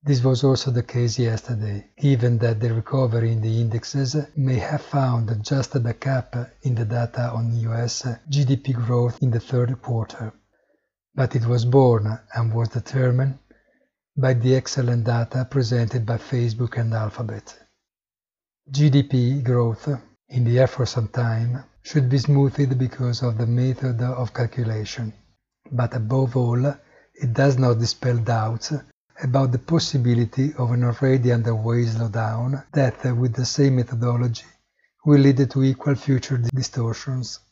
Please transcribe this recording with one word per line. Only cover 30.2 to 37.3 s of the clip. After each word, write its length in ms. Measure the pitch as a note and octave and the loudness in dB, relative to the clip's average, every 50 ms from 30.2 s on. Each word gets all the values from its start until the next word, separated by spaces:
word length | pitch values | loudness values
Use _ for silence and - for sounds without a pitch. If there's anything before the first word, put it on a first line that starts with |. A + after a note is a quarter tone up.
| A#2+ A2 - - C3 D3 D3+ - | 2 0 0 0 -2 -2 0 -2
of 140 | B2+ A#2 | -2 0
an 120 | A#2+ A#2+ B2 | 2 2 2
already 480 | B2 A#2 - - C3+ C3 C3 A#2+ B2 | 0 0 0 2 2 4 4 4 2
underway 540 | A#2+ A#2 A#2 A#2 A2+ G#2+ A2 A#2 A#2 A#2+ A#2+ | 2 2 2 0 -2 -2 0 0 0 2 0
slowdown 800 | A#2 A2 A2+ A#2 A2+ G2+ A#2 A2+ A2 G#2+ A2+ A#2+ B2+ C#3 C3+ - _ - | 0 0 -2 -2 -2 -2 -2 -2 -2 -2 -2 -2 -2 -4 -4 -6 _ -2
that, 300 | D3+ C#3 B2 - - - C3 B2 | 0 0 0 0 -2 -2 -2 0
with 200 | A#2+ B2 B2+ A2+ | 2 0 0 0
the 100 | - B2+ | -2 -4
same 300 | - - - C#3+ C#3 C3 | -4 0 2 2 4 4
methodology, 720 | B2+ A#2+ - B2 A#2 A#2 B2 A#2+ A#2+ B2 A#2+ A#2 - - - _ _ _ _ _ _ _ _ _ _ _ | 2 0 0 -2 -2 -2 0 0 0 0 -2 -2 -4 -10 -20 _ _ _ _ _ _ _ _ _ _ _
will 140 | D#3 D3 C#3+ | 6 6 8
lead 280 | C#3 C#3 C#3 B2 C#3 B2 | 8 6 6 6 2 2
to 120 | - C#3 C3+ | 2 2 2
equal 300 | C3+ B2+ - - D3 C#3+ | 2 2 0 0 -2 -2
future 460 | B2 - - C3+ B2+ - - C#3 B2+ | 0 0 0 0 0 2 0 -2 0
di-, 100 | A#2 A#2+ - | 0 -2 -2
distortions. 840 | C3 B2+ - - - A#2 A2+ A2+ - - - C3 B2+ B2 - | -2 -4 -4 -4 -2 -2 -2 -4 -6 -6 -6 -6 -6 -6 -8